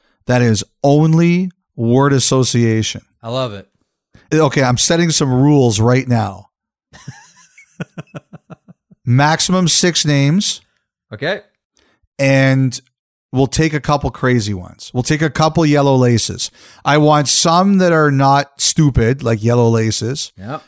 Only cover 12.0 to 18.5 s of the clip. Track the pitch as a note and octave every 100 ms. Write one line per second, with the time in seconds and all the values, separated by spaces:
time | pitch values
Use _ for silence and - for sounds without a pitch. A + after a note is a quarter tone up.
12 | _ - C3+ C3+ C3+ C3 C3 - _ _
13 | _ _ - B2+ C3 - D#3+ D3+ C#3+ C#3+
14 | C#3 - B2+ B2 G#2 F#2+ F2 - - A#2+
15 | - D3+ D#3+ - D#3 E3 D#3 C#3+ C#3 C3
16 | B2 A#2 - F#2+ - _ - - - D3+
17 | D3+ D3+ C#3+ - E3+ E3+ G3 G3 F3+ D#3+
18 | D3 C3+ C#3 C#3 C#3+